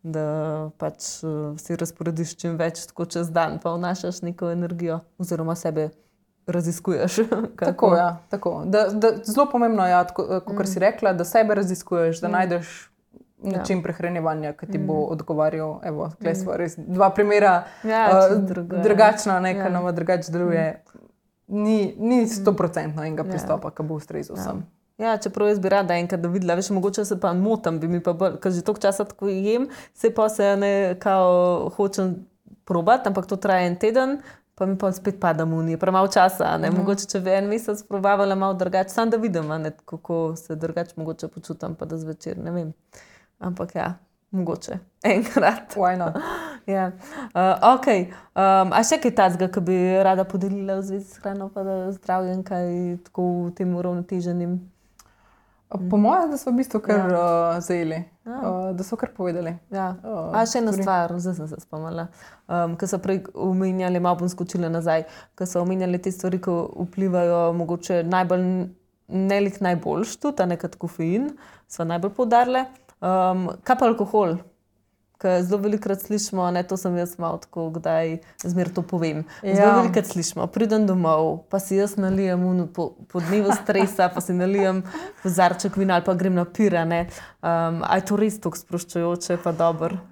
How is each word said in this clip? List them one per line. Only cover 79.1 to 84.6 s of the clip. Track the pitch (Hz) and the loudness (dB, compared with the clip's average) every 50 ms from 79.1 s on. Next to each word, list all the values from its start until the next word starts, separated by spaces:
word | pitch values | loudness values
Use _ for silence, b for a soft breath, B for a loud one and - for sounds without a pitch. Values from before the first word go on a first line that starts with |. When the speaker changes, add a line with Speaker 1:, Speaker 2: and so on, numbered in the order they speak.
| 151 151 160 B B | -2 -4 -6 B B
Speaker 1:
Zelo | B - 196 190 | B -2 2 4
Speaker 2:
Ja. | 196 202 202 202 | 6 8 8 8
Speaker 1:
velikokrat | 247 233 185 180 190 185 | 6 4 4 2 0 0
slišimo, | - - 180 165 - - 160 - 175 | 0 -4 -4 -4 -4 -4 -4 -6 -4
pridem | - 202 226 214 220 220 214 | 0 0 0 2 2 2 2
domov, | 196 185 185 170 160 160 156 160 160 156 170 - | 2 2 2 2 2 2 2 2 0 -2 -4 -6
pa | _ - 196 | _ -4 -4
si | 190 185 190 | -2 0 0
jaz | 196 202 202 202 | 0 0 0 0
nalijem | 208 190 190 190 190 196 185 180 180 | -2 -2 0 0 0 0 0 0 0
ono | 180 185 185 180 170 | 2 2 2 0 0
po, | 165 - - 165 - - - - | -2 -4 -6 -6 -6 -6 -14 -20
po | _ - 180 | _ -6 -6
dnevu | 170 165 196 214 202 202 | -2 0 0 2 4 2
stresa, | 214 202 - - 208 196 190 196 202 - 180 180 | 2 0 0 0 2 2 2 2 4 2 2 2
pa | - - | 2 -4
si | - - | -4 -2
nalijem | 180 180 180 190 196 202 | 0 0 2 2 2 2